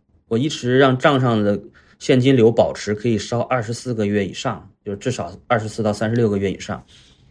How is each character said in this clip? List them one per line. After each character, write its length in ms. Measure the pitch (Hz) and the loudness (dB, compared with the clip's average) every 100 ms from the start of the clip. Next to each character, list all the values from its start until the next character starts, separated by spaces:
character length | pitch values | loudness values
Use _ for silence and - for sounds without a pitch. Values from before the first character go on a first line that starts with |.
| _ _ - | _ _ -4
我 100 | 117 | -2
一 100 | 147 | -2
直 300 | - 123 127 | -4 0 4
让 180 | 135 127 | 4 4
账 240 | 156 135 | 2 2
上 240 | 123 110 | 2 2
的 160 | 104 101 - _ _ _ | 2 0 -4 _ _ _
现 240 | - 131 | 0 2
金 140 | 127 135 | 4 6
流 160 | 110 | 6
保 200 | - 87 | 4 0
持 220 | - - | 0 -6
可 160 | 107 123 | -4 -2
以 80 | 107 | -2
烧 220 | - 120 | -2 -4
二 240 | 113 127 | -2 -4
十 100 | 107 | -4
四 180 | 117 127 | -8 -6
个 140 | 113 101 | -4 -2
月 220 | 104 95 | -2 -2
以 40 | |
上， 380 | 92 135 92 - _ | -6 -8 -8 -12 _
就 80 | - | -10
是 60 | 101 | -6
至 100 | 127 | -6
少 260 | 117 85 92 - | -4 -6 -8 -2
二 100 | 120 | -2
十 100 | 107 | -2
四 140 | - | -4
到 100 | 107 | -2
三 200 | 101 110 | -2 -2
十 40 | 117 | 2
六 140 | 113 | 2
个 80 | 101 | 2
月 140 | 98 | -2
以 80 | 92 | -4
上。 260 | - 101 - - _ _ _ | -8 -10 -12 -20 _ _ _